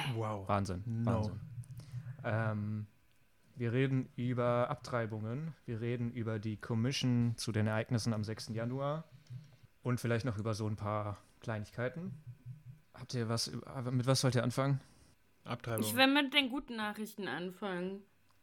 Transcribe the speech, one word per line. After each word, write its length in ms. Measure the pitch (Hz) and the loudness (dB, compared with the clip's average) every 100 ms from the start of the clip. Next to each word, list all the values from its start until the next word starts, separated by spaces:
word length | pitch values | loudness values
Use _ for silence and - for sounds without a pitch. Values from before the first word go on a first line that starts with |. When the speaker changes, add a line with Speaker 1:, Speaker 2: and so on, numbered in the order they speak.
| 143 113 | 0 0
Speaker 1:
Wow. 320 | 110 104 95 | -2 -2 2
Speaker 2:
Wahnsinn, 360 | 101 95 90 113 | 2 2 0 -2
Speaker 1:
No. 200 | 113 117 | 0 2
Speaker 2:
Wahnsinn. 260 | 117 107 - - - - - - - - - | 2 2 -4 -8 -12 -12 -14 -12 -10 -10 -6
Ähm, 640 | 117 110 110 107 104 107 104 - _ - _ _ _ - | 0 0 2 0 -2 -4 -6 -12 _ -20 _ _ _ -4
wir 160 | 117 | 0
reden 380 | 123 135 131 127 - | 2 4 2 0 -2
über 540 | 123 123 123 120 123 | -2 2 4 4 2
Abtreibungen, 840 | 151 - 123 113 107 110 127 160 - - | 0 -2 -2 0 -2 -4 -4 -6 -8 -8
wir 140 | 113 | -4
reden 320 | 117 120 120 | -2 0 -2
über 280 | 120 110 110 | -2 -2 -2
die 180 | 110 104 | -2 -4
Commission 800 | - 113 120 - 127 120 120 117 | 0 2 2 2 4 4 4 2
zu 140 | - | 0
den 160 | 113 107 | 2 2
Ereignissen 460 | 107 - 120 117 | 2 2 2 2
am 100 | 110 | 0
sechsten 300 | 104 110 - | -2 -4 -6
Januar 520 | 110 117 135 139 156 - - - 127 - - - _ | -4 -4 -2 -2 -4 -6 -18 -16 -16 -16 -20 -20 _
und 180 | - 120 | -2 0
vielleicht 240 | 120 117 127 | 2 2 2
noch 120 | 107 | 0
über 160 | 107 | 0
so 140 | 107 107 | 0 -2
ein 80 | 107 | -2
paar 420 | 101 107 104 98 - - | 0 0 -2 -6 -10 -12
Kleinigkeiten. 720 | - 107 104 - 127 165 185 127 - - 120 - - - - | -6 -4 -4 -4 -4 -4 -8 -10 -12 -14 -14 -14 -16 -20 -20
Habt 200 | - 123 | -16 -6
ihr 160 | 123 113 | -4 0
was, 220 | 113 - 117 - 135 123 | 0 -2 -6 -8 -6 0
mit 160 | 127 123 | 2 4
was 160 | 127 | 4
wollt 120 | 131 120 | 6 4
ihr 80 | |
anfangen? 380 | 120 127 135 139 - - - _ _ _ - | 4 4 4 2 -2 -18 -20 _ _ _ -8
Speaker 1:
Abtreibung. 400 | 120 - 113 214 | -6 -2 0 2
Speaker 3:
Ich 100 | 233 | 6
will 120 | 269 | 6
mit 260 | 277 277 | 6 4
den 160 | 294 262 | 4 2
guten 260 | 277 254 233 | 0 -4 -4
Nachrichten 520 | 208 208 208 - 180 | -4 -4 -8 -6 -4
anfangen. 720 | 139 180 180 202 180 180 196 - _ _ _ | -4 -4 -6 -4 -2 -4 -6 -12 _ _ _